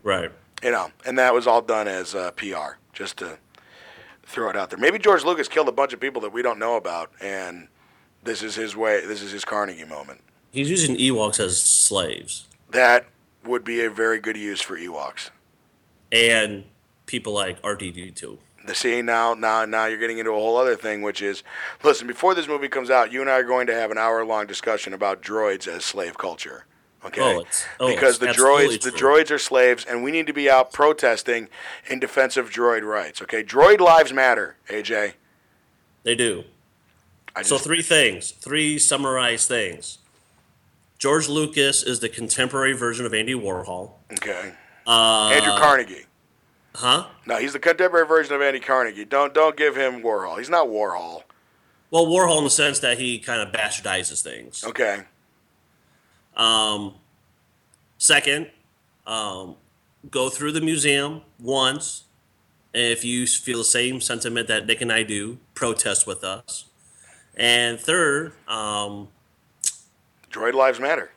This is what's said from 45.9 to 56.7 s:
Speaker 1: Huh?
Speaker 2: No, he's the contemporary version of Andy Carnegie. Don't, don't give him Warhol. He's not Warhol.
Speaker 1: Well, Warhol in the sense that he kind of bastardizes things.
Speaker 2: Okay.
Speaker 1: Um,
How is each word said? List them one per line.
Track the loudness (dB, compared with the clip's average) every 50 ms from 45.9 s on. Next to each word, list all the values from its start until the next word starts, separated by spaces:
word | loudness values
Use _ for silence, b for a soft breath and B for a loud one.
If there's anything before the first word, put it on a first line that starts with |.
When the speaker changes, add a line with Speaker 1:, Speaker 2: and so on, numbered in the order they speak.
| -10 -18 -18 _ _ _ _ _ _ _ _ _ _ _ _ _ _
Speaker 1:
Huh? | -2 2 2 2 2 2 -6 -18 _ _
Speaker 2:
No, | -4 -2
he's | -2 -2 -4 -6
the | 0
contemporary | 2 2 4 4 2 4 4 4 4
version | 6 4 4 4 2 0
of | 2
Andy | 2 2 0 -2
Carnegie. | 0 2 2 2 2 0 -4 -8 -8
Don't, | 0 0 0 0 2 4
don't | 4 4 4 4
give | 2 0 0 2
him | 0 -2 -2 -2 -2
Warhol. | -2 -2 -2 -2 -4 -6 -8
He's | -10 -4 0
not | 2 2 2
Warhol. | 0 0 -2 -2 -2 -2 -6 -6 -8 -12 -14 -16 _ b b b b b b b b b b b _
Speaker 1:
Well, | 2 2 4
Warhol | 4 4 4 4 4 4 2
in | 2
the | 2
sense | 2 2 2 0 0 0
that | 0 0 -2
he | 0 -2 -6 -6 -6
kind | -6 -6 -4 -4
of | -4 -4 -4
bastardizes | -4 -4 -4 -4 -6 -4 -4 -4 -2 -4 -4 -6 -6
things. | -8 -8 -10 -14 -18 -16 -16 -12 -12
Speaker 2:
Okay. | -10 -4 -2 -2 -2 -2 -6 -10 _ _ _ _ _ _ _ _ _ _ _ _ _ _ _ _ _ _ _ _ _ _ _ _ _ _
Speaker 1:
Um, | 0 2 2 4 2 2 0